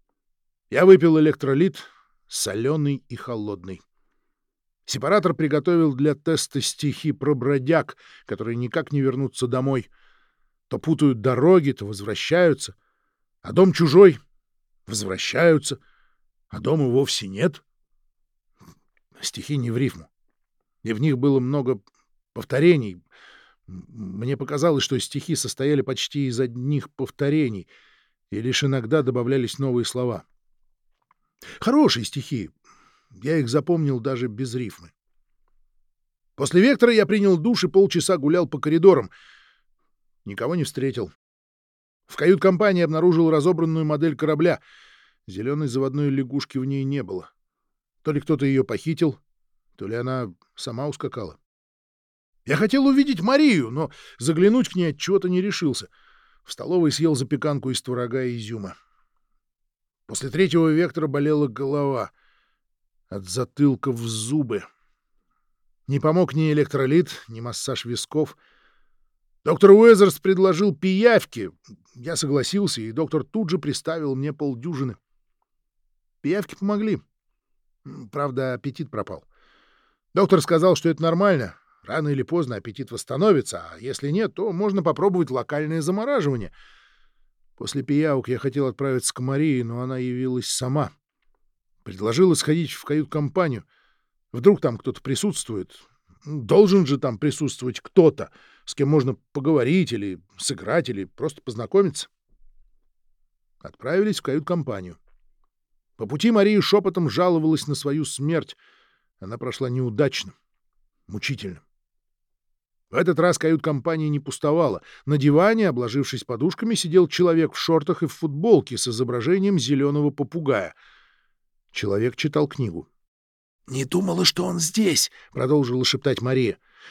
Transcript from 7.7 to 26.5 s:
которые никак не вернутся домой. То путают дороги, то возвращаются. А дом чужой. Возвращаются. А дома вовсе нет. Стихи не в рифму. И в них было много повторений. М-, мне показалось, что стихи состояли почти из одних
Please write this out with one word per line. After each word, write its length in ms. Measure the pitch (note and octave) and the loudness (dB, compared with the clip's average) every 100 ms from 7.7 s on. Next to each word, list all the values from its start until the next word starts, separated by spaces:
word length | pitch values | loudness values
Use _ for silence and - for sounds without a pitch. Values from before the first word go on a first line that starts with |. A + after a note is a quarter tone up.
| D#3+ - - - - - | 0 0 -10 -20 -20 -12
которые 300 | G#2 A2+ A#2 | -8 -6 -6
никак 360 | A#2+ E3 B2+ | -4 -6 -4
не 100 | D3 | -2
вернутся 460 | C3+ B2+ C3 - B2 | 0 -2 -6 -4 -4
домой. 420 | B2+ C3+ C3 - _ _ _ _ _ _ _ _ | -2 -2 -2 -6 _ _ _ _ _ _ _ _
То 100 | A#2 | -6
путают 420 | D#3+ D3+ D3 A#2 | -2 2 2 2
дороги, 500 | B2+ B2 D#3 F#3 C#3 | 0 2 4 6 4
то 140 | - G2+ | -2 -8
возвращаются. 880 | G2 G2+ G2+ - E3+ F3 C#3 - - _ _ _ _ _ _ | -10 -8 -8 0 2 4 2 -4 -16 _ _ _ _ _ _
А 100 | F#2 | -2
дом 220 | C#3+ F#3+ | 4 6
чужой. 460 | D3+ E3 D#3+ F#3+ C3 - _ _ _ _ _ - | 6 6 10 8 8 -6 _ _ _ _ _ -10
Возвращаются. 920 | G#2+ G2 F#2 - B2+ E3+ D#3 - C3 _ _ _ _ _ _ _ | -8 -6 -6 -4 2 4 4 0 -8 _ _ _ _ _ _ _
А 100 | G#2 | -6
дома 280 | A2 D#3 C3 | -2 0 2
вовсе 400 | B2+ C3+ - G2+ | 2 0 -4 -6
нет. 340 | F#2+ E3 - _ _ _ _ _ _ _ _ _ _ - _ _ _ _ _ | -2 -2 -2 _ _ _ _ _ _ _ _ _ _ -20 _ _ _ _ _
Стихи 360 | - - - D3 | -12 -10 -6 -4
не 140 | A#2+ | -4
в 60 | A#2 | -2
рифму. 320 | C3+ E2+ D#2 _ _ _ _ _ _ _ | -2 -4 -16 _ _ _ _ _ _ _
И 100 | A2 | -8
в 60 | A2 | -2
них 180 | D3+ B2+ | -2 0
было 220 | C#3 C3+ | 2 2
много 420 | B2+ C#3+ C3 G#2+ _ _ _ _ _ | 0 -2 -2 -4 _ _ _ _ _
повторений. 680 | A2+ - C#3 E3+ D#3+ G#2+ F2+ _ _ - - _ _ - | -18 -6 2 4 4 0 -10 _ _ -20 -20 _ _ -18
М-, 180 | F#2 - | -18 -18
мне 480 | A2+ F#2+ G2 A#2+ C#3 | -14 -12 -8 -6 -6
показалось, 480 | C3 D3 E3+ C#3+ | -4 0 2 2
что 160 | - C3 | 0 -4
стихи 360 | - C#3+ - D#3 | -4 -8 -4 -4
состояли 460 | B2 - C#3 C#3+ | -4 -4 0 0
почти 460 | C3 C3 - D3 C3+ | -2 -6 -6 -4 -4
из 120 | A#2 | -2
одних 520 | B2+ | -4